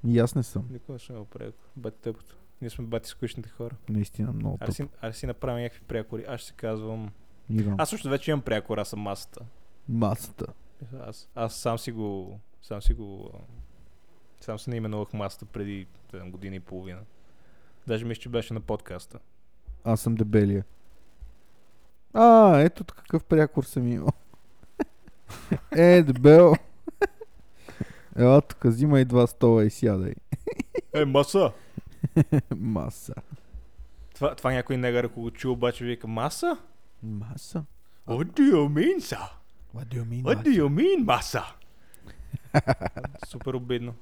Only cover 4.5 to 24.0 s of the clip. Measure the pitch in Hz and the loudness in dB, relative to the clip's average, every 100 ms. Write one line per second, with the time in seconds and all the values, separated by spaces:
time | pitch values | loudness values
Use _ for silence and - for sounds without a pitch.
4.5 | 92 113 - - - 113 113 127 120 131 | -6 -6 -6 -8 -10 -12 -10 -10 -8 -6
5.5 | 120 120 - - 117 107 110 - 120 - | -6 -8 -12 -10 -8 -8 -12 -10 -14 -14
6.5 | - 117 110 110 110 107 - - - - | -12 -8 -8 -8 -10 -12 -16 -20 -20 -6
7.5 | 110 101 98 156 214 139 139 - 147 120 | -2 -2 -2 -4 -4 -4 -4 -2 -4 -2
8.5 | 110 - 107 104 104 104 98 - - 113 | -6 -4 -8 -6 -8 -8 -10 -12 -18 -18
9.5 | - - - - 117 107 110 - - 110 | -20 -20 -18 -6 -2 -2 -2 -8 -12 -12
10.5 | - - - 120 127 117 110 - - 113 | -12 -20 -20 -18 -16 -16 -18 -18 -8 -8
11.5 | - 120 113 - 113 104 98 95 101 - | -6 -6 -6 -8 -8 -8 -8 -12 -16 -20
12.5 | - - 104 - - 104 98 98 - - | -20 -14 -2 -2 -2 -8 -16 -18 -18 -20
13.5 | 117 - - - - - - - - - | -20 -20 -20 -20 -20 -20 -20 -20 -20 -12
14.5 | 110 - 117 110 107 104 110 98 - 107 | -12 -8 -8 -6 -8 -8 -8 -10 -10 -16
15.5 | - 101 98 92 - - 95 90 92 98 | -10 -10 -10 -14 -20 -20 -16 -16 -14 -12
16.5 | 95 87 92 92 90 107 - - - - | -12 -14 -14 -14 -16 -18 -20 -20 -20 -20
17.5 | - - - - 110 117 110 - 117 110 | -20 -20 -20 -8 -6 -6 -10 -6 -8 -6
18.5 | 113 - 107 - 87 - - - - - | -10 -6 -8 -8 -16 -16 -20 -20 -20 -20
19.5 | - - - - 113 - 113 107 107 101 | -20 -18 -10 -2 -2 0 -2 2 2 2
20.5 | 98 95 - - - - - - - - | 0 -6 -16 -20 -20 -20 -20 -20 -20 -20
21.5 | - - - - - - - 233 226 214 | -20 -20 -20 -20 -20 -8 6 10 12 10
22.5 | 151 160 - - - - 160 - 156 151 | 8 6 2 -14 -14 -4 -4 2 4 4
23.5 | - 135 - 123 120 | 0 -4 -2 -2 0